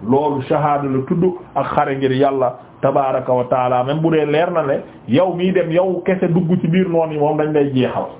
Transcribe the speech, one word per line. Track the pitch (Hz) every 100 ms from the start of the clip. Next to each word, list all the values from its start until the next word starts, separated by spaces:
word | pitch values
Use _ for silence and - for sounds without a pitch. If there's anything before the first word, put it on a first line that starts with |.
loolu | 101 135 151 139 127
shahaada | 156 147 143 139
la | 131 127
tudd | 185 185 175 - -
ak | 135 -
xare | 143 135
ngir | 135
Yàlla | 131 139 139 123 127 - -
tabaaraka | 135 139 135 131 127
wa | 127 123
taala. | 131 127 127
Même | 127 151
bu | 165
dee | 160 147
leer | 147 175
na | 175
ne | 143 143 - - -
yow | 123 185
miy | 180 185
dem, | 185 160
yow | 160 190 175 -
kese | 185 175
dugg | 165 170 180
ci | -
biir | 180 185
noon | 165 160
yi, | 151
moom | 147 151
dañ | 151
lay | 151 143
jeexal. | 131 120 107 80 -